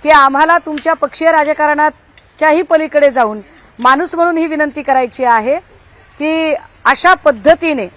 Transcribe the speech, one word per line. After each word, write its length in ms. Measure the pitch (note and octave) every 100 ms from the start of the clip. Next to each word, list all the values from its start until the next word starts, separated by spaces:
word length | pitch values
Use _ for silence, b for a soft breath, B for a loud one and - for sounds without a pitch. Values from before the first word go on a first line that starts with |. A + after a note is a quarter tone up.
की 80 | D4
आम्हाला 480 | D#4 C4+ C#4 D#4+ E4+
तुमच्या 340 | D#4+ D4+ D#4+
पक्षीय 400 | D#4+ C#4+ - D#4+
राजकारणाच्याही 1300 | D#4+ D4 D4+ D4+ D4 D4+ - _ _ _ - D#4 D#4
पलीकडे 480 | E4+ D#4+ D#4 D4 C#4+
जाऊन 300 | B3+ A3 G#3+ G3 - - -
माणूस 340 | B3+ C4+ F4
म्हणून 220 | E4 E4+ E4
ही 100 | E4
विनंती 360 | D4+ D4+ D4
करायची 420 | C#4+ C4 B3+ -
आहे 340 | B3+ A3+ A3 D#4+ _ _ _ _ _ _
की 360 | D4+ D#4+ D#4+ D4 - -
अशा 300 | - C4+ F4
पद्धतीने 760 | F#4 D4+ A3+ C#4 F4 E4 C#4+ F3+